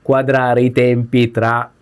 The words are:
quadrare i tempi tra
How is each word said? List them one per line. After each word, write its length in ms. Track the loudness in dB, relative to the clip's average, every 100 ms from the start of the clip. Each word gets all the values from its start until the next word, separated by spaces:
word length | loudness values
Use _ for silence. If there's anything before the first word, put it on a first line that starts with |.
quadrare 580 | -2 -2 0 0 0 0
i 120 | 0
tempi 580 | 2 0 0 -2 0 0
tra 400 | 0 -2 -2 -6 _